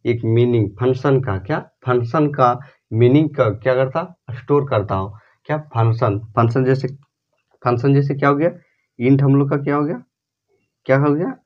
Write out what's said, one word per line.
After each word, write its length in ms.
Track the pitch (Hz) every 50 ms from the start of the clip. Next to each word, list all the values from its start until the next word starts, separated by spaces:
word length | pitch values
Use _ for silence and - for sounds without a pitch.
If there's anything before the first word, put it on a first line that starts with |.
| -
एक 160 | 123 117 117 113
मीनिंग 440 | 110 113 117 123 123 120 117 104 98
फंक्शन 520 | - - 123 127 131 135 - 147 135 131
का, 160 | - - 95
क्या? 220 | 95 92 - 151 170
फंक्शन 680 | - - _ _ - 127 123 123 117 117 - 160 151
का 320 | 143 147 - 127 123 123 131 - - _ _ _ _ -
मीनिंग 360 | 113 120 123 135 151 156 143
का 200 | 143 - 123 110
क्या 260 | 98 - - 131 127
करता, 400 | 131 135 131 - 165 175 - - _ _ -
स्टोर 380 | - - - - 143 147 139 -
करता 260 | 127 107 98 101 101
हो। 220 | 95 95 107 101 - _ _ _ _ _
क्या 120 | - 151
फंक्शन, 640 | 156 151 - - 117 110 113 113 113 127 113 101 104
फंक्शन 460 | - - - 123 117 113 - 135 127
जैसे, 220 | 127 135 135 - 127 - - _ _ _ _ _ _ _ _ _ _ _ _ -
फंक्शन 280 | 123 123 120 123 139 139
जैसे 220 | 143 139 143 143
क्या 140 | 139 147 143
हो 60 | 143
गया, 160 | 143 160 170 175 - _ _ _ _ _ _ _ -
int 220 | 120 131 139 139
हम 140 | 139 139 139
लोग 140 | 139 143 139
का 80 | 156
क्या 180 | 143 139 143 143
हो 80 | 147 147
गया, 200 | 147 190 247 - _ _ _ _ _ _ _ _ _ _ _ _ _ _ _ _
क्या 120 | - 131
हो 160 | 139 143 147 143
गया, 240 | 151 180 269 262 - _